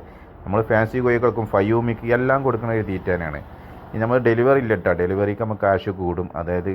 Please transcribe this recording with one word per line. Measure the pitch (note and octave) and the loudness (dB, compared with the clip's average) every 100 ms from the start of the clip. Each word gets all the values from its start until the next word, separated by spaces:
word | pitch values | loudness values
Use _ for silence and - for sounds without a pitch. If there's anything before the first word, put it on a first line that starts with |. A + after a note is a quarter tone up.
| - - - - | -6 -20 -20 -16
നമ്മൾ | - G#2 A2 | -4 -2 2
ഫാൻസി | A2 A2 B2+ | 2 2 0
കോഴികൾക്കും | B2 A#2+ A#2+ A2 G#2+ | 2 4 2 0 0
ഫയൂമിക്ക് | G2+ G#2 A#2 A#2+ A2+ A#2 A#2+ | 2 4 2 0 -4 0 0
എല്ലാം | B2+ C#3 C3+ | 2 2 2
കൊടുക്കുന്ന | A2+ A#2 A2+ | -2 -2 -2
ഒരു | G2 | -2
തീറ്റ | F#2 F#2 | -4 -2
തന്നെയാണ്. | F2 D#2+ D2 - - - - - | -2 -2 -8 -12 -18 -18 -18 -12
ഇനി | A2 | -4
നമ്മൾ | A2+ B2+ A#2 | 0 2 2
ഡെലിവറി | A2+ B2 C#3 | 4 4 4
ഇല്ല | A2+ G2+ | 2 0
ട്ടോ. | F#2 E2+ | 2 0
ഡെലിവറിക്ക് | F2+ F#2+ G2+ G2+ A2 | 0 2 0 0 -4
നമുക്ക് | G#2 G2 | 0 2
കാശ് | G2 - F#2+ | 2 0 -4
കൂടും. | F2+ F2 F2+ D#2 | -4 -2 -4 -6
അതായത് | E2+ F2+ F#2 | -4 -2 -2